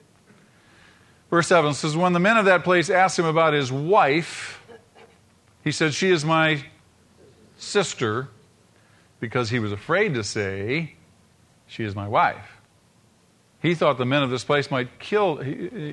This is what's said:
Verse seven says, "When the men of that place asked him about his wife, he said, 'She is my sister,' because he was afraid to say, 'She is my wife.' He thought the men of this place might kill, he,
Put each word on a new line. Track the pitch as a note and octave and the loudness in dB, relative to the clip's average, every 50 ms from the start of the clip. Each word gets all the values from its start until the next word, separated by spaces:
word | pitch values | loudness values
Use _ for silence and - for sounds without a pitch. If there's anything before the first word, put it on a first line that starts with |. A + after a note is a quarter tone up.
| _ _ _ _ _ _ _ _ _ _ _ _ _ _ _ - - - - _ _ _ _ _ _ _ | _ _ _ _ _ _ _ _ _ _ _ _ _ _ _ -20 -20 -20 -20 _ _ _ _ _ _ _
Verse | - E3+ E3 | 0 2 4
seven | - F#3 E3+ D3+ D3 C#3+ | 4 4 4 4 4 0
says, | - - D#3+ D3+ | -2 -2 -2 0
"When | E3 F3+ F3+ F3 | 0 0 2 2
the | F3 | 2
men | F3 G3+ A#3 | 2 2 4
of | A3+ G3+ | 4 4
that | F#3+ F3+ F3 C#3+ | 4 4 4 4
place | F3 F3+ F3+ D#3+ E3+ | 2 2 2 2 2
asked | F#3+ F3+ F#3+ F#3 - - | 2 4 4 4 2 0
him | E3+ | 0
about | E3 D#3 E3 E3 D#3+ D3 | 0 2 2 2 4 2
his | D3 C#3 B2 C3 | 2 0 -2 -4
wife, | C#3 D3 E3 G3 G#3+ F3 C#3+ C#3 E3 E3 - - - - - - - - - - - _ _ _ - - - _ _ _ _ _ _ _ _ _ _ - | -4 0 2 4 4 4 4 2 0 -2 -4 -8 -12 -14 -14 -16 -18 -20 -20 -20 -20 _ _ _ -20 -20 -20 _ _ _ _ _ _ _ _ _ _ -6
he | D3+ C#3+ | -6 -2
said, | - E3+ D#3+ C#3 | 0 0 0 0
'She | - F#3+ F#3+ | 0 2 2
is | F#3 E3 C#3+ | 2 2 2
my | D#3+ E3 D#3+ D#3+ D#3 D#3 C#3+ C3+ - - _ _ _ _ _ _ _ _ _ - - - _ - _ _ | 0 2 2 2 2 0 -2 -6 -12 -20 _ _ _ _ _ _ _ _ _ -20 -20 -20 _ -20 _ _
sister,' | - - - - G3+ F#3+ - - - C3 A2 G#2+ A#2+ C3+ - - - _ _ _ _ _ _ _ _ _ _ _ _ _ _ _ _ | -18 -12 -4 -2 -2 -2 -2 -2 -4 -4 -2 -2 -4 -6 -10 -14 -20 _ _ _ _ _ _ _ _ _ _ _ _ _ _ _ _
because | - A#2 - B2+ B2 A2 | -8 -4 -2 -2 -2 0
he | B2 B2 | -2 -2
was | G#2+ G#2 G2+ | -2 -2 -4
afraid | G2+ - - D#3+ F#3+ G#3+ G#3+ D3+ | -6 -4 -2 0 0 0 0 -2
to | A#2 G#2+ | -2 -4
say, | G2+ - A2+ G2+ F#2+ G2 G2 G2 A2 C3 D#3+ E3+ D3 - _ _ _ _ _ _ _ _ _ _ _ _ _ _ | -4 -4 -4 -4 -4 -4 -6 -4 -4 -4 -4 -6 -8 -12 _ _ _ _ _ _ _ _ _ _ _ _ _ _
'She | - - - A2+ | -16 -12 -8 -8
is | G#2 G2 | -8 -6
my | G#2 G2+ | -8 -6
wife.' | G2+ A2+ D3+ E3+ A#2+ - - - - - - _ _ _ _ _ _ _ _ _ _ _ _ _ _ _ _ _ _ _ _ - | -2 0 0 0 0 -2 -6 -12 -20 -20 -20 _ _ _ _ _ _ _ _ _ _ _ _ _ _ _ _ _ _ _ _ -2
He | D#3 F3 | -2 0
thought | D#3 F3+ D#3 C#3 | 2 2 2 2
the | B2 B2+ | 2 0
men | B2 C3+ D3 C#3+ | 0 0 0 0
of | B2+ | 0
this | B2+ B2 - | -2 -4 -2
place | - D3 D3 C#3 - C#3+ | 0 0 0 0 -2 -4
might | B2+ B2+ B2 - - | -4 -4 -6 -10 -16
kill, | - - G3+ G#3+ G#3 F#3 D3+ | -6 -2 0 0 2 0 0
he, | - C#3 C3 D3+ - E3 F3 B3+ G#3 D3+ D3 | -2 -6 -8 -8 -8 -10 -12 -10 -12 -12 -10